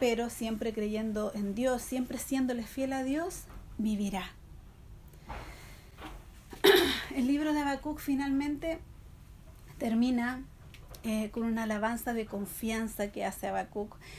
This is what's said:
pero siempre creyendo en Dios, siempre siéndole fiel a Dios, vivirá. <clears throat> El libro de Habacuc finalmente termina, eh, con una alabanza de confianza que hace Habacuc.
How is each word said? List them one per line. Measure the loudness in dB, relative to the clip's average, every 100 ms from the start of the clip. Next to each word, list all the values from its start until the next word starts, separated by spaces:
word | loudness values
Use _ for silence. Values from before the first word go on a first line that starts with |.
pero | 4 4 2
siempre | -2 -2 0 -2
creyendo | 0 0 0 0 0 0
en | 0 -2
Dios, | 2 2 2
siempre | 0 -2 -2 -4
siéndole | 0 2 2 0
fiel | -2 -2 0
a | 0
Dios, | 2 0 0 -4 -10 -14 -10 -2
vivirá. | 2 2 2 0 -4 -10 -18 -16 -18 -18 -18 -16 -16 -16 -10 -10 -10 -14 -14 -16 -18 -14 -14 -14 -16 -16 -14 6
<clears throat> | 10 10 8 2 -2
El | 2 4
libro | 4 4
de | 4
Habacuc | 2 0 -2 -4
finalmente | 0 2 4 2 2 0 -2 -2 -6 -16 -16 -16 -18 -18 -16 -16 -14 -2
termina, | 2 4 6 4 2 -2 -8 -14 -16 -16 -14 -8
eh, | 0 0 0
con | 0
una | 0 2
alabanza | 2 2 2 0 0
de | -2 -2
confianza | -4 -4 -4 -2 0 -2 -2 -4
que | -2
hace | -4 -2 -2
Habacuc. | -2 -2 -4 -6 -8 -16